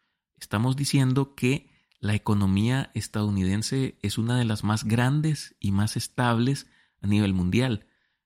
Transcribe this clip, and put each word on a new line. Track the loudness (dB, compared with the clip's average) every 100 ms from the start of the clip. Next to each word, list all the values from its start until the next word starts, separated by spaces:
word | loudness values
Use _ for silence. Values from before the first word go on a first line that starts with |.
| _ _ _ _
estamos | -6 -2 -2 -2
diciendo | 0 2 2 2 -2 -2
que | -2 -2 -6 _ _ _
la | -2
economía | -2 0 2 2 2 2 0 -2
estadounidense | -8 -6 -4 -2 0 0 0 -2 -4 -4 -4
es | -6 -2
una | -2 0
de | 0
las | -2
más | -2 -2
grandes | 0 0 2 2 0 -2 -6 -6
y | -2
más | 0 0 -2
estables | -6 -2 0 2 2 0 -6 _ _ _
a | 0
nivel | 2 2
mundial. | 2 2 2 0 -2 -8 _ _ _